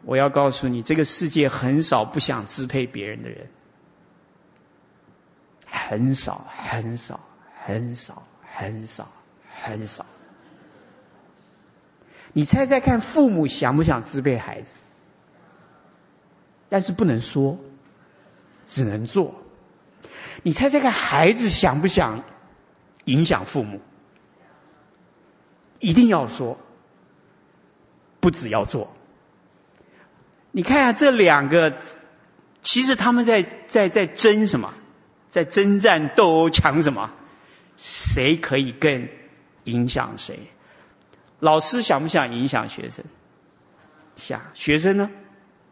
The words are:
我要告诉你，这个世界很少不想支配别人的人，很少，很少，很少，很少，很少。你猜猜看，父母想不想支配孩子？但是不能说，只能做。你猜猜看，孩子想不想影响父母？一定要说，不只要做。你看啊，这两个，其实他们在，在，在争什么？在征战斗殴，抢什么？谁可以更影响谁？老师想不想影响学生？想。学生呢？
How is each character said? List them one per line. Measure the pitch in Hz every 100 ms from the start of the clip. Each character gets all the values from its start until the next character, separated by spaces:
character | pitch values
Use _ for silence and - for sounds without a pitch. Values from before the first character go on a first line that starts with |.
| -
我 | 131
要 | 139
告 | 143 139
诉 | 131 131
你， | 120
这 | 113 156
个 |
世 | 147 - 165
界 | 151 139
很 | - 127 143
少 | 160 113 110
不 | 151
想 | - 123 104
支 | - 127
配 | 139 123
别 | 104 101
人 | 113
的 | 117
人， | - - _ _ _ _ _ _ _ _ _ _ _ _ _ _ _ _ _ _ _ _ _ -
很 | - - 107 127 135
少， | - - - -
很 | - 117 113 117
少， | - - - _ _ -
很 | - 107 120 120
少， | - - - _ -
很 | - 101 110 110
少， | - 107 _ _ _ _ -
很 | 120 110 107
少。 | - - - - _ _ - - - _ _ _ _ _ _ _ _ _ _ _ _ _ - -
你 | - 147
猜 | 269 269
猜 | 262
看， | 262 240
父 | - 320 269
母 | 180 143
想 | - 127 143
不 |
想 | 160 127 110
支 | 139
配 | 135 120
孩 | 107 -
子？ | 113 - _ _ _ _ _ _ _ _ _ _ _ _ _ _ _ _ _ _ _
但 | 196
是 | 185
不 | 175
能 | 196 117
说， | - 143 135 170 - - _ _ _ _ _ _ _ _ -
只 | 139 117
能 | 104 110
做。 | 196 170 - - _ _ _ _ _ - - - -
你 | 170
猜 | 147 269
猜 | 285
看， | 254
孩 | 214 - 139 165
子 | 233 226
想 | 165 175 135
不 | 185
想 | 190 131 110 - - - _ _ _ _ _
影 | - 135 165
响 | 113 -
父 | 143
母？ | 107 98 - _ _ _ _ _ _ _ _ _ _ _ _ _ _ _ _ _ _ _
一 | 214
定 | 165 240
要 | 180 120
说， | - 120 123 - _ _ _ _ _ _ _ _ _ _ _ _ _ _ _
不 | 180
只 | - 120
要 | 107 -
做。 | 117 - - _ _ _ _ _ _ _ _ _ _ _ _ _ _ _
你 | 190
看 | 175 285 254
啊， |
这 | 214 285
两 | 240 180 147 139
个， | 170 156 135 - - - _ _ _ _ _
其 | - 240
实 | 262 262
他 | 214
们 | 240 233
在， | 214 175 - -
在， | 226 190
在 | 214 180
争 | - 226 214 214
什 | 131
么？ | 95 - - _ _ _ _
在 | 185
征 | 160 202 202 202
战 | 214 165 147 -
斗 | 185 160
殴， | 165
抢 | - 156 143
什 | 147
么？ | 110 107 - - - - - _ -
谁 | - - - 120 131 165
可 | - 135
以 | 135
更 | 120 151 131 123 - - _ _ _
影 | - 120 123
响 | 127 127 107
谁？ | - - 107 _ _ - _ _ _ _ _ _
老 | 156 156
师 | - 247
想 | 220 143
不 | 160
想 | 170 127 120
影 | 135
响 | 120 113
学 | - 120
生？ | - - - _ _ _ _ _ _ _ _ _ -
想。 | - - -
学 | - - 151
生 | 180 202
呢？ | 202 - - _ _ _ _